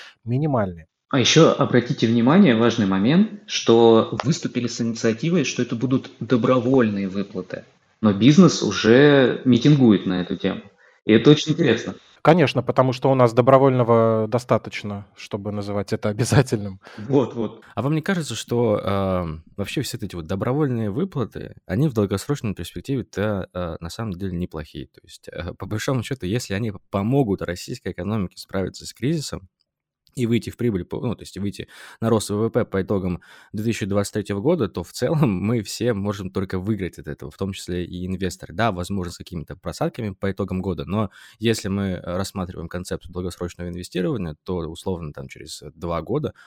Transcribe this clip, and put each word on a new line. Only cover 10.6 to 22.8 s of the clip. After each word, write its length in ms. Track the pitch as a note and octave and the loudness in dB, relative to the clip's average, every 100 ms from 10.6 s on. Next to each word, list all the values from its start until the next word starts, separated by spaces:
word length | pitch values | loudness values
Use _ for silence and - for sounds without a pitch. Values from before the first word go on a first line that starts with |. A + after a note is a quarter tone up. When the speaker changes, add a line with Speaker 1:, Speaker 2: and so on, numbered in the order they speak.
| - _ _ _ G#2 | -12 _ _ _ 4
Speaker 2:
И 80 | |
это 180 | G#2+ C#3+ | 6 8
очень 220 | D3 - | 6 4
интересно. 420 | D#3+ D3+ A2+ F#2 - _ _ | 0 2 0 -2 -12 _ _
Speaker 1:
Конечно, 400 | - F3 C#3 C3 | 4 4 4 0
потому 300 | B2 B2+ B2+ | -2 2 2
что 180 | A#2+ C3+ | 2 2
у 60 | C3+ | 4
нас 180 | A#2+ | 4
добровольного 920 | A#2 A#2+ C3+ C3+ B2+ A#2 A2+ A2+ A2 G#2+ | 4 6 8 6 4 4 4 4 2 0
достаточно, 800 | A#2+ - A2+ A2 - G#2 G2+ G2 - | -2 0 -2 -2 -10 -10 -10 -12 -18
чтобы 380 | - G#2+ G#2 | -10 -8 -6
называть 400 | G2+ G2+ G2+ G2 | -8 -6 -6 -4
это 160 | A2 A2 | -4 -4
обязательным. 720 | G#2 A#2 D3 A#2+ A2 G2+ F#2+ - - | -2 2 4 2 0 -6 -12 -18 -14
Speaker 2:
Вот, 380 | A2 C3+ A2 A#2 | -2 0 0 -4
вот. 260 | G#2+ - - | -8 -8 -14
Speaker 3:
А 80 | - | -6
вам 140 | C3+ D#3 | -2 -2
не 60 | |
кажется, 340 | E3+ F3+ C#3+ A2+ | -2 -4 -4 -8
что, 420 | - A#2+ A#2 G#2 | -4 0 0 0
эм, 680 | - G2 F#2+ F#2 E2+ D#2 - - | -2 -2 -2 -2 -4 -8 -12 -10
вообще 260 | G2 D#3 | -6 -6
все 140 | A#2+ A#2 | -6 -8
эти 160 | F#2+ F2 | -10 -10
вот 120 | D#2+ | -6
добровольные 600 | G2 A#2 C#3 C#3+ A#2 G#2+ | -4 -2 -2 -2 -2 -4
выплаты, 640 | A2 F#3+ D3 G#2 - - - - | -4 -4 -4 -8 -8 -14 -14 -6
они 220 | G2 D#3 | -2 0
в 60 | |
долгосрочной 600 | A2+ G2 G2 - D3 A2 | 0 0 -2 -4 -4 -6
перспективе-то, 960 | F2+ E2+ F2+ | -8 -10 -10